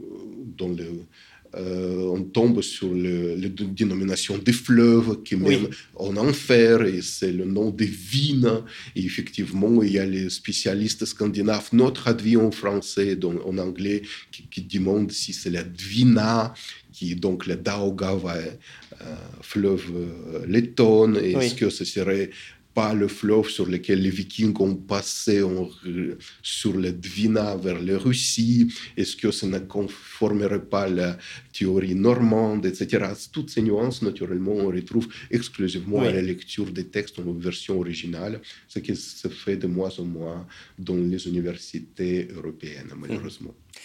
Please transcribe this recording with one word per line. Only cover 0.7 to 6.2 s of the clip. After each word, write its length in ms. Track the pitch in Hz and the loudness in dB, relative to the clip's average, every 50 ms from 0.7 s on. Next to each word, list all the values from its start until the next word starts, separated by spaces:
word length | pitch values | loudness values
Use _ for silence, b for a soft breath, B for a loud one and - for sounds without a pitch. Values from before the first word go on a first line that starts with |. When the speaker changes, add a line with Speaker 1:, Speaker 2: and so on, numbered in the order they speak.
| 87 85 85 82 85 85 85 - b b b b b b b - - | -6 -6 -8 -10 -12 -12 -14 -16 b b b b b b b -18 -12
Speaker 1:
euh, 560 | - 92 92 90 92 92 90 92 90 92 92 90 | -10 -8 -6 -4 -4 -4 -4 -2 -2 -2 -2 -2
on 80 | 95 92 | -2 -4
tombe 360 | 92 - 117 117 123 117 101 92 | -2 2 4 4 6 4 4 0
sur 300 | - - - 101 92 90 | -4 -6 -6 -4 -2 0
le, 400 | 90 90 90 87 87 87 85 85 | 0 0 0 0 0 0 -2 -2
le 120 | 90 95 98 | -2 -4 -4
dé-, 160 | 92 95 104 | -4 -4 -6
dénomination 720 | 95 95 - 113 98 95 95 95 98 92 - - - 101 101 | -6 -2 0 0 0 2 0 0 -2 -2 -2 -2 -4 -4 -2
des 140 | 98 123 120 | 2 2 2
fleuves 720 | - - - 123 117 117 117 117 113 110 113 104 - - | 2 4 4 6 8 10 10 8 8 6 4 0 -4 -4
qui 120 | - 104 | -4 -2
Speaker 2:
Oui. 80 | 92 95 98 98 | 2 4 4 4
Speaker 1:
mènent 120 | 95 104 - B B B B B | 4 2 -2 B B B B B
en 200 | - 95 98 98 | -8 -6 -4 -2
enfer, 640 | 104 | 2